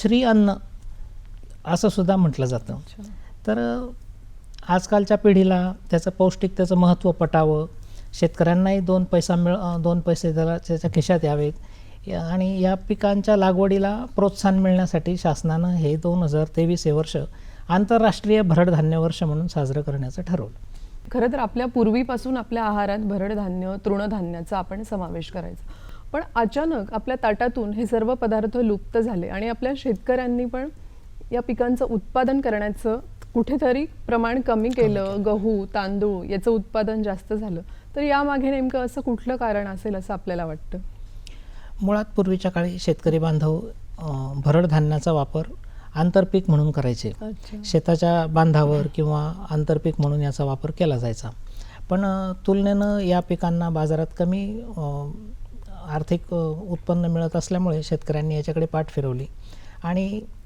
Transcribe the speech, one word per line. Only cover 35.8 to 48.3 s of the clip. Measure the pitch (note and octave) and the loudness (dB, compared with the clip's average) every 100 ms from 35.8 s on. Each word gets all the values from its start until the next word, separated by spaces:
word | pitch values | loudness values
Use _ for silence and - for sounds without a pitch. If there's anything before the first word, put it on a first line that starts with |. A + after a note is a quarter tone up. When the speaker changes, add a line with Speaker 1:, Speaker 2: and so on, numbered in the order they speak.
| G3 G3+ G#3 F#3+ - | -2 -2 -2 -2 -4
Speaker 2:
याचं | G3 A#3 | -2 0
उत्पादन | A3+ G3 A3 G#3+ A3 | 0 0 -2 0 -2
जास्त | G#3 F#3 - | -2 -4 -4
झालं. | G#3+ G#3+ E3+ F#3 - - C#4+ | -6 -4 -6 -8 -16 -10 -2
तर | |
यामागे | C#4+ C#4 C#4+ C#4 C4+ | 0 2 2 0 0
नेमकं | C4+ C4 C4 | 0 0 -2
असं | B3 C#4+ | -4 -4
कुठलं | B3+ A3+ B3 B3+ | -4 -2 -2 -2
कारण | A#3 G#3 G3+ | 0 -2 -4
असेल | F#3+ G#3+ F#3+ | -6 -4 -4
असं | F#3 | -4
आपल्याला | F#3+ F#3+ F3 E3 | -6 -4 -4 -4
वाटतं? | D#3 - F3+ - - - - - - - - - - | -8 -8 -8 -10 -12 -14 -14 -14 -16 -16 -14 -12 -4
Speaker 1:
मुळात | G3 G#3 G#3+ - | 0 0 0 0
पूर्वीच्या | F#3 F#3 F#3 | 0 0 0
काळी | F3+ F3 F3 | 0 -2 -2
शेतकरी | - D#3 E3 D#3+ | -2 0 2 2
बांधव, | D#3+ D#3 D#3 D#3+ A3+ - - - | 2 2 2 0 -4 -12 -12 -10
अ, | D#3 C3+ C3+ C#3 C#3+ | -8 -6 -6 0 4
भरड | D#3+ F3 | 6 6
धान्याचा | D#3 D3+ D3+ E3+ | 4 4 2 2
वापर | D#3 C#3 D#3 D#3+ - - - - D#3 | 2 0 -2 -4 -8 -14 -14 -8 0
आंतरपीक | F3 G3 F#3 F#3+ F#3 | 4 4 4 2 4
म्हणून | D3 D3+ | 4 4
करायचे. | D3 B2+ A#2 A2 - | 2 0 0 -4 -6
Speaker 2:
अच्छा. | G#3+ G#3 - G#3+ - | -10 -12 -12 -12 0
Speaker 1:
शेताच्या | D#3+ - E3 E3+ E3+ | 2 4 4 4 2
बांधावर | D#3+ | 2